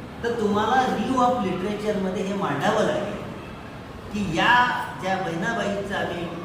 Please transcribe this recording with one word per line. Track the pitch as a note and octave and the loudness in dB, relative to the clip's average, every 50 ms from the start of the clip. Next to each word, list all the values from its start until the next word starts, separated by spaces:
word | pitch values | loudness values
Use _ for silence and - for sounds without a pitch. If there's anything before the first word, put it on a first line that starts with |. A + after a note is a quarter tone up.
| - - - - - | -12 -12 -10 -4 -4
तर | A#3 | -2
तुम्हाला | - A3+ G#3 G3+ G3+ G#3+ G#3+ A3 B3+ | 0 2 2 2 2 2 2 4 4
review | C4 B3+ - - - - C4 C4 B3+ B3 | 4 4 4 2 0 0 0 2 4 4
of | B3 B3 G#3+ | 4 4 2
literature-मध्ये | G3+ F#3 F3 F3+ F#3+ G#3 G#3 G3+ G#3 G#3+ G3+ F#3+ F#3+ F#3+ F#3+ G#3 F#3 | 0 0 0 -2 -2 -2 -2 -2 0 0 0 0 0 0 0 -2 -2
हे | F#3+ G3 | -2 -2
मांडावं | F#3+ E3+ C#3+ C#3 - - G#3 G#3+ G#3+ - | -2 0 0 0 0 2 2 4 4 4
लागेल | - - - - - - - - - - - - - - - - - - - - - - - - - - | 2 2 0 -2 -4 -4 -6 -8 -8 -10 -10 -12 -12 -12 -12 -12 -14 -14 -14 -14 -14 -14 -14 -10 -8 -4
की | G#3 G3 E3+ D#3 F3+ | -4 -2 0 2 2
या | - - - - - - - - - - - - | 4 6 6 6 6 4 2 -2 -4 -6 -6 -4
ज्या | F#3 F#3 F#3+ F#3 | -2 -2 0 0
बहिणाबाईचा | F#3 E3+ E3 E3 F#3 G#3 A#3 G#3+ G3+ G3+ G3 G3 - - G3 | -2 -2 -2 -2 -2 -2 -2 -2 -2 -2 -2 -2 -4 -4 -4
आम्ही | - - - E3+ F3 E3+ E3+ E3 F3 | -2 -2 -2 -4 -4 -6 -6 -6 -8